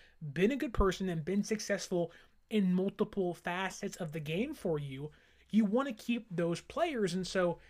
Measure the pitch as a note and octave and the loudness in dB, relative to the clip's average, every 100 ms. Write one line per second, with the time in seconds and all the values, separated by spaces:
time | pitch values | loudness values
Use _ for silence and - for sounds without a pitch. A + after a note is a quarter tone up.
0 | - - D3+ D3+ G3+ C#4 D4+ - G3+ F3 | -20 -14 -6 2 2 2 0 2 2 2
1 | F#3+ E3 D3 G3+ G3+ G#3+ - G3 - F3 | -2 -2 0 0 0 -2 -2 -4 -2 -2
2 | E3+ - - _ - A3 F#3 F3+ G3 - | -2 -6 -20 _ -2 2 4 4 2 0
3 | G#3 - F3 E3 - F3 F#3+ - G3+ - | -2 0 -2 -2 -4 -4 -4 -4 -8 -6
4 | E3 D#3+ D3 E3 C#4 D4+ F#3 D#3 C#3+ C3+ | -6 -6 -4 -2 -2 -2 -2 -2 -2 -8
5 | D3 - _ _ _ G#3 G#3 A#3 C#4 - | -10 -12 _ _ _ 4 4 4 0 -2
6 | - A#3+ A3 E3+ E3+ E3+ - C4+ E4+ C4 | -2 -2 -2 0 0 0 -4 -2 0 2
7 | G3 F3+ F3+ G3 F3 E3 - | 0 0 -2 2 2 0 -8